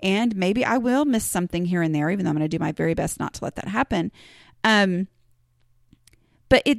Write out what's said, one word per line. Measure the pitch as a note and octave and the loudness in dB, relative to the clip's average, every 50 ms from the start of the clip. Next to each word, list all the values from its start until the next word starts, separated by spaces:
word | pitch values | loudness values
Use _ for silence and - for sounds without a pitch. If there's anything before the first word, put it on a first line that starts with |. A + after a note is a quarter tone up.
And | - F#3+ F#3+ G#3 A#3 A#3+ G#3+ | -2 0 2 2 2 0 0
maybe | F#3+ F#3 F#3 G3+ B3 B3 | 0 0 0 2 2 2
I | - A3+ A#3+ | 2 0 0
will | A3+ B3 B3 C4+ D4+ | 2 2 2 2 2
miss | D4 B3 A3 - | 2 2 0 0
something | - - F#3 F3+ F3 - E3+ F3+ | -2 -2 -2 -2 -2 -2 -2 -2
here | F3 F3+ F3 E3+ | 0 0 0 0
and | D#3+ D#3 | 0 0
there, | D3 D3 D#3+ | 0 0 0
even | F#3 G3+ F#3 | 0 0 -2
though | E3 | -2
I'm | D3+ | 0
gonna | D3+ D#3 D#3 | 0 -2 -2
do | D#3+ D#3+ | -2 -2
my | D#3+ D3+ D#3+ | -4 -4 -4
very | - D#3+ E3 E3 | -2 -2 -2 0
best | D#3 D#3+ D#3+ - - | -2 -2 -4 -4 -6
not | D3 - - | -8 -8 -8
to | - - | -8 -8
let | C3+ - | -8 -8
that | - - - | -8 -8 -6
happen. | F#3+ A3+ C4+ - A#3 F3+ E3 - - - - - - - - - _ _ - | -4 -4 -2 -2 -2 -2 -4 -4 -8 -12 -20 -20 -20 -20 -20 -20 _ _ 0
Um, | A3 A3 G#3 G3+ F#3+ F3+ F3 F#3+ - _ _ _ _ _ _ _ _ _ _ _ _ _ _ _ _ _ _ _ _ _ _ _ _ _ _ _ - | 2 4 4 4 2 0 -2 -4 -6 _ _ _ _ _ _ _ _ _ _ _ _ _ _ _ _ _ _ _ _ _ _ _ _ _ _ _ 2
but | - - - | 4 4 4
it, | - C#4+ | 4 0